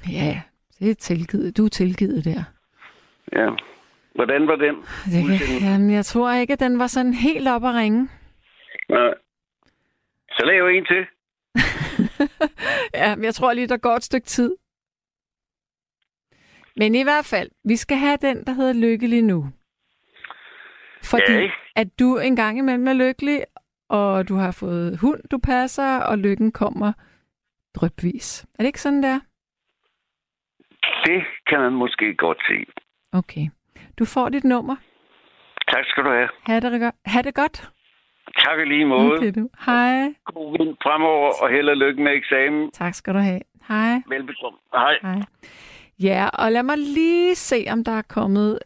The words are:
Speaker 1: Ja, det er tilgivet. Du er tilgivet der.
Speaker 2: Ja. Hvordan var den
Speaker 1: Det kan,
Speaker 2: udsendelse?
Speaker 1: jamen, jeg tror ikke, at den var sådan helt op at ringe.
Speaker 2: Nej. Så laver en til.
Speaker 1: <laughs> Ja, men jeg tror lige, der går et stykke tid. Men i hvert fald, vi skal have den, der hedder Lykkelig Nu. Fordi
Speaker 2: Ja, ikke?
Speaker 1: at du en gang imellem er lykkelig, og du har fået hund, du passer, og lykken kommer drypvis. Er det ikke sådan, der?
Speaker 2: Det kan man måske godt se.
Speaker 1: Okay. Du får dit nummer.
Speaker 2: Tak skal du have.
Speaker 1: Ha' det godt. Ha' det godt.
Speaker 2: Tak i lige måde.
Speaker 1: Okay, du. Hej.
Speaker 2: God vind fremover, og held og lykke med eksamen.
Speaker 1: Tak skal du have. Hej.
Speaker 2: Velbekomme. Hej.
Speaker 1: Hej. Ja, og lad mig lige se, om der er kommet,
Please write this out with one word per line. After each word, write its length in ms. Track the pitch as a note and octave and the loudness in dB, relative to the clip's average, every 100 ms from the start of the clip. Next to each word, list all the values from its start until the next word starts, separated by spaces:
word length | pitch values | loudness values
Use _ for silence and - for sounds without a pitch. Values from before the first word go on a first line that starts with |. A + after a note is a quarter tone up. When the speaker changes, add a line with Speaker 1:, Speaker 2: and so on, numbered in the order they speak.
| F3+ | -8
Speaker 1:
Ja, 320 | D#3+ D3+ - - _ _ - | -4 -2 -4 -10 _ _ -4
det 120 | G3+ | -2
er 40 | |
tilgivet. 640 | G#3+ - E3+ E3+ G3+ F3+ - | -2 -2 -4 -2 -2 -2 2
Du 80 | |
er 40 | G#3+ | 0
tilgivet 560 | - F#3 F3+ G3 C4+ | 2 -2 0 0 0
der. 200 | D#3+ D#3+ D#3+ _ _ _ - _ _ _ - | -2 -4 -8 _ _ _ -20 _ _ _ -6
Speaker 2:
Ja. 180 | - A2 A2 - - _ _ _ | -2 0 -2 -10 -20 _ _ _
Hvordan 320 | - A#2+ C#3 D#3 | -4 0 2 2
var 100 | D3+ | 2
den 180 | D3 | 0
Speaker 1:
Det 380 | D3 - - G3 | -2 -10 -12 -2
kan, 120 | F3 | 0
Speaker 2:
udsendelse? 400 | F3+ F#3+ - - G3 | 2 0 0 -2 0
Speaker 1:
jamen, 240 | G3 G3+ | 2 4
jeg 140 | G#3 | 2
tror 280 | G3 A#3+ A#3+ | 0 -2 0
ikke, 200 | B3 A#3+ | 0 0
at 80 | C#4 | 0
den 180 | B3+ B3 | 0 0
var 80 | B3 | 0
sådan 280 | C4+ B3+ | 0 0
helt 340 | A#3+ B3+ D#4 C4+ | 2 0 0 0
op 160 | A#3+ | 0
at 100 | B3 | 0
ringe. 340 | A#3 G#3+ A3 C4 - - _ _ _ - - - | 0 2 2 0 -6 -20 _ _ _ -20 -12 -2
Speaker 2:
Nej. 260 | - - - _ _ _ _ _ _ _ _ _ _ - | 2 2 0 _ _ _ _ _ _ _ _ _ _ -10
Så 120 | - C3 | -2 2
laver 220 | F#3 F3+ | 4 4
en 160 | F#3 | 2
til. 220 | F3+ F3+ F#3 | 2 -2 -2
Speaker 1:
<laughs> 60 | _ _ _ _ A#3+ - - D3 - - - C#4+ - D4+ - - C#5+ A#4 | _ _ _ _ 0 0 -2 -6 -2 -2 0 -2 0 -4 -4 -4 -2 -4
Ja, 220 | - G3+ G#3 | -2 -2 0
men 80 | |
jeg 100 | A3 | -4
tror 180 | A3+ B3+ | 0 0
lige, 140 | A#3+ B3 | 0 -2
der 100 | B3 | -2
går 200 | A#3+ A#3 | 0 -2
et 80 | |
stykke 220 | - C4 - | 0 -4 -2
tid. 300 | - A#3+ F#4 _ _ _ _ _ _ _ _ _ _ _ _ _ _ _ _ _ _ _ _ _ - | -2 -2 -2 _ _ _ _ _ _ _ _ _ _ _ _ _ _ _ _ _ _ _ _ _ -2
Men 180 | G#3+ | 2
i 80 | A#3 | 2
hvert 220 | C4 G3+ | 2 0
fald, 260 | G3 G3+ - _ | 0 -4 -4 _
vi 120 | - A3+ | -2 -2
skal 200 | - C4+ | 0 0
have 200 | C#4+ C#4+ | 0 0
den, 240 | C#4 A#3+ - | 0 -4 -6
der 60 | |
hedder 200 | B3+ C4 | -2 0
Lykkelig 500 | A#3 A3+ A3+ A#3 A#3 | 2 2 2 2 2
Nu. 260 | A3 F3+ C#3 - _ _ _ _ _ _ - - - - - - - - | 2 2 -4 -10 _ _ _ _ _ _ -20 -20 -20 -20 -20 -20 -20 -14
Fordi 300 | - A#3 G3 | -2 2 4
Speaker 2:
Ja, 80 | A3+ | 4
ikke? 140 | G3 - - - | 2 -4 -6 -4
Speaker 1:
at 220 | G#3 - | -4 2
du 200 | B3 B3+ | 2 2
en 180 | C4 A#3+ | 0 0
gang 220 | G#3+ A#3 | 0 0
imellem 300 | C4+ B3 B3+ | 0 0 0
er 40 | |
lykkelig, 520 | C4 B3+ C4 C#4+ D4 - - _ _ - | 2 2 0 -2 -2 -4 -14 _ _ -4
og 400 | G#3 G3+ F#3+ F#3 | 0 2 0 0
du 60 | F#3+ | -2
har 140 | F#3+ | -2
fået 480 | - F#3 F3 F3 F3+ | -4 -6 -4 -4 0
hund, 220 | B3+ D4+ - | 0 -2 -4
du 80 | C4+ | -4
passer, 580 | B3+ B3+ B3+ - C4+ C4+ | 0 0 0 -2 -2 0
og 200 | - G#3 | 0 0
lykken 340 | G3+ G3 A3 | 0 2 0
kommer 400 | - G#3 - G#3 - _ _ _ _ _ _ _ | 0 -4 -2 -4 -4 _ _ _ _ _ _ _
drypvis. 720 | - E3 - F3 - - - - | -4 -4 -2 -6 -6 -10 -12 -14
Er 40 | - | -4
det 80 | A#3+ | -4
ikke 140 | C#4+ | -2
sådan, 220 | C#4+ C#4+ | -2 0
der? 180 | C4+ C4+ - _ _ _ _ _ _ _ _ _ _ _ _ _ _ - - - D#3+ | 0 -2 -6 _ _ _ _ _ _ _ _ _ _ _ _ _ _ -6 -4 0 0
Speaker 2:
Det 160 | F3+ D#3+ - - | 0 -2 -8 -2
kan 120 | D3 | 0
man 120 | B2+ | 2
måske 420 | B2+ B2 - G#2+ F#2 | 0 -2 0 -2 0
godt 220 | E2+ E2 - | 0 0 -2
se. 160 | - - - _ _ _ | -4 -6 -16 _ _ _
Speaker 1:
Okay. 340 | F#3 - D#3 D3+ - _ - - - | -4 -4 -6 -8 -8 _ -20 -14 -6
Du 60 | |
får 240 | A3+ C4+ B3 | -4 0 -2
dit 160 | C#4 | 0
nummer. 320 | C4+ B3 A#3+ C4 _ _ _ _ _ _ _ - - | 2 2 -2 -8 _ _ _ _ _ _ _ -6 -2
Speaker 2:
Tak 120 | B2 | 0
skal 200 | C3+ - | 0 0
du 40 | B2+ | 2
have. 180 | A#2+ B2 - - | 2 0 -4 -2
Speaker 1:
Ha' 140 | A3+ | 0
det 200 | B3 A#3+ | 0 -2
godt. 140 | A#3 - - | -2 -4 -2
Ha' 160 | A#3 | 0
det 120 | B3+ | 0
godt. 360 | C4+ D4+ - - _ _ _ _ _ - - | -2 -2 -4 -20 _ _ _ _ _ -8 0
Speaker 2:
Tak 140 | C#3 D#3 | 0 2
i 60 | |
lige 200 | D3+ D3 D3+ | 0 2 4
måde. 260 | C3 A#3 | 6 4
Speaker 1:
Okay, 200 | - A3 | 4 0
du. 140 | G3+ A3+ - - | -2 -6 -6 0
Hej. 480 | A#3+ B3 C4 C#4 D4 | 2 2 0 -2 -6
Speaker 2:
God 340 | - E3 D3+ D#3 | -14 -12 -6 -2
vind 180 | D#3+ C#3+ | -2 0
fremover, 500 | C#3 D#3 D#3+ D#3 C#3+ D2+ | 0 2 2 4 2 2
og 80 | B2+ | 2
held 180 | C3+ D3 | 4 4
og 80 | C#3+ | 4
lykke 260 | C#3 C3+ | 2 2
med 100 | D3 | 2
eksamen. 580 | C#3+ - C3+ C#3 D3+ D3+ | 2 2 2 2 0 -4
Speaker 1:
Tak 240 | - F3 | -6 -8
skal 200 | - - | -6 -4
du 40 | G3 | 0
have. 220 | G3 F#3 - _ - | 0 -2 -8 _ -6
Hej. 340 | G#3+ A3+ A#3+ B3+ | -2 0 0 -2
Speaker 2:
Velbekomme. 500 | C4+ C4+ - - - _ | -8 -8 -10 -12 -12 _
Hej. 200 | B2+ C3 D3+ | 2 2 2
Speaker 1:
Hej. 180 | F#3+ F#3 G3+ _ - - - - - - | 0 -6 -6 _ -20 -20 -20 -20 -20 -2
Ja, 280 | F#3+ F#3+ G3+ | 0 2 0
og 240 | - A3 | 0 0
lad 100 | A#3 | 0
mig 160 | B3+ D4+ | 0 -2
lige 560 | C#4+ C#4+ E4 F4 F4 | -2 0 2 4 2
se, 320 | F4+ - B3 - | 0 0 -2 0
om 140 | A3+ | -2
der 80 | A#3 | -2
er 100 | A3 | -4
kommet, 560 | - - G#3 G3 G#3+ A3 | -4 -2 0 2 2 -2